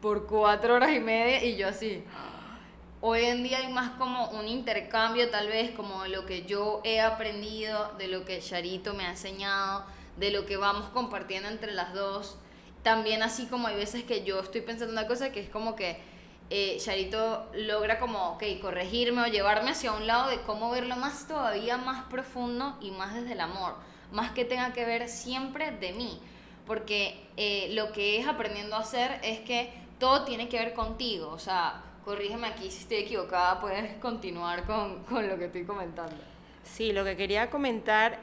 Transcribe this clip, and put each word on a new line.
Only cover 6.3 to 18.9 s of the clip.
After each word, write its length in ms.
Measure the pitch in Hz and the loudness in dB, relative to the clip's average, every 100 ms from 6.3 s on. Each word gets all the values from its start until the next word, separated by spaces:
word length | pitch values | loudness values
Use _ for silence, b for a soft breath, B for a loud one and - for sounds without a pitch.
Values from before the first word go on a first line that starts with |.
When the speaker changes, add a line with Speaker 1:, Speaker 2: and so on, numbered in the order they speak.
| 185 | -6
Speaker 1:
yo 380 | 175 202 208 214 | -2 0 0 0
he 160 | 220 220 | 2 4
aprendido, 920 | 220 220 220 208 208 220 214 214 208 - | 4 4 -2 -4 -6 -4 -2 -2 -2 -4
de 100 | 190 | -4
lo 160 | 185 185 | -4 -4
que 140 | 180 | -6
Charito 520 | 160 180 175 185 190 | -4 -4 -2 -4 -4
me 120 | 202 180 | -4 -4
ha 40 | |
enseñado, 760 | 180 196 190 196 196 196 196 196 B B - | -4 -8 -6 0 2 2 -2 -6 B B -2
de 120 | 196 | 0
lo 140 | 202 | 0
que 140 | 196 196 | 0 2
vamos 300 | 202 202 202 | 2 2 0
compartiendo 580 | 247 247 202 185 190 202 | -2 -2 -4 -4 -6 -4
entre 240 | 220 214 | -6 -6
las 220 | 196 180 | -4 -4
dos. 420 | 185 196 196 208 - B B B - | -2 -2 -2 -6 -12 B B B 0
También 400 | - 226 214 214 | 6 6 6 2
así 240 | 220 233 233 | 2 0 -4
como 220 | 247 233 | -2 0
hay 80 | 208 | 0
veces 280 | 208 240 | -2 -4
que 180 | 233 226 | -2 -2
yo 180 | 185 190 | 0 -2
estoy 200 | 190 240 | -2 -4
pensando 320 | 233 226 233 | -4 -4 -2
una 140 | 220 214 | -2 0
cosa 260 | 240 269 | 0 0
que 80 | 208 | -4
es 80 | 202 | -6
como 260 | 214 226 220 | -4 -4 -2
que, 220 | 185 165 B B B B - | -2 -4 B B B B -4
eh, 260 | 202 196 180 | 0 2 0
Charito 680 | - 190 190 220 226 220 - | 0 0 0 2 2 0 -4
logra 440 | - 214 214 214 220 | -6 0 2 2 2
como, 320 | 233 214 180 | 0 0 -2
ok, 100 | 170 214 185 | -2 -4 -4
corregirme 640 | 196 175 185 | -4 -2 -2